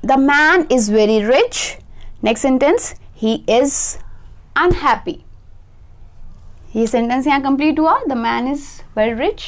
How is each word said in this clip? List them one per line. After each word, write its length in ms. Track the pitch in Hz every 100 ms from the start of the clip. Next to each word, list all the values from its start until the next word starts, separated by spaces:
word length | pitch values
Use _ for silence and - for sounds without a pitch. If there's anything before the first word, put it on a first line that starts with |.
the 120 | 208 269
man 520 | 269 285 302 370 311
is 180 | 254 208
very 340 | 214 214 220
rich. 540 | 208 262 480 - - - - - - -
Next 180 | 220 226
sentence, 540 | 269 262 285 440 - - -
he 300 | - 220 226 -
is 500 | 226 277 - - - - - - - -
unhappy. 600 | - 349 349 285 226 - 320 - - - - - - - - - - - - - - - 220
ये 100 | 226
सेंटेंस 400 | 240 233 247 269
यहाँ 140 | 277
कंप्लीट 380 | 269 269 302 302
हुआ, 200 | 311 440
the 120 | 480
man 320 | 247 226 233 247
is 280 | 285 - - -
very 240 | - 220 226 320
rich 160 | 427